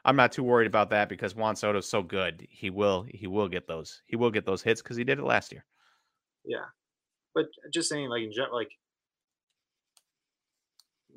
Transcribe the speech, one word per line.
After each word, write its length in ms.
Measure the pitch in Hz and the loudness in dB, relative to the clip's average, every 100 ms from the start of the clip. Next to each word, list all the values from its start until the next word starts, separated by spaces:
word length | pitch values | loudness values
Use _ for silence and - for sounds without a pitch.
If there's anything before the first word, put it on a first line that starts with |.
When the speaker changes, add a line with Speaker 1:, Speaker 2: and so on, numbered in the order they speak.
| - | 4
Speaker 1:
I'm 100 | 135 | 6
not 140 | 123 | 6
too 100 | - | 4
worried 240 | 127 120 110 | 4 4 6
about 220 | 107 104 | 4 4
that 160 | 107 104 | 2 2
because 280 | 95 104 104 | -2 -6 -2
Juan 200 | 110 104 | -2 0
Soto's 320 | 107 104 90 | 0 0 0
so 160 | 110 | -2
good. 420 | 87 98 90 82 - | -2 -2 -2 -4 -14
He 200 | - 101 | -10 -6
will, 340 | 92 101 95 | 0 2 2
he 240 | 104 101 98 | -2 -12 -4
will 200 | 98 101 | -2 -2
get 180 | 90 - | -2 -6
those, 340 | 80 78 - _ | -10 -10 -18 _
he 100 | 117 | 0
will 140 | 120 | 2
get 140 | 107 98 | 2 0
those 160 | 95 | 0
hits 200 | - 113 | 2 0
'cause 160 | - 120 | -2 -4
he 60 | 123 | -2
did 140 | 139 | 0
it 40 | |
last 280 | 127 117 - | 0 0 -2
year. 120 | - - _ _ _ _ _ _ _ | -10 -20 _ _ _ _ _ _ _
Speaker 2:
Yeah. 220 | - 113 - - _ _ _ _ _ 160 | -10 -10 -10 -18 _ _ _ _ _ -4
But 120 | 156 - 151 | -4 -6 -8
just 180 | 156 160 | -4 -2
saying, 200 | 151 135 | -4 -4
like, 140 | 117 | -4
in 80 | 110 | -4
gen-, 180 | 107 131 | -4 -4
like, 200 | 120 107 - _ _ _ _ _ _ _ _ _ _ _ _ _ _ _ _ _ _ _ _ _ _ _ | -4 -6 -10 _ _ _ _ _ _ _ _ _ _ _ _ _ _ _ _ _ _ _ _ _ _ _